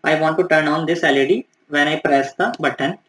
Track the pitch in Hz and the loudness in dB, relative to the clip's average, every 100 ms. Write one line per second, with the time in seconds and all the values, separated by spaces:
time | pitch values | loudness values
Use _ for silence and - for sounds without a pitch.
0 | - 156 156 160 180 156 151 151 160 170 | 0 0 0 0 2 2 2 -2 -2 0
1 | 165 139 135 214 - _ _ 147 147 156 | 2 2 2 0 -2 _ _ -2 0 0
2 | 151 139 135 - 202 - 143 - 139 196 | 0 0 0 -4 -4 -2 -6 -4 -6 -6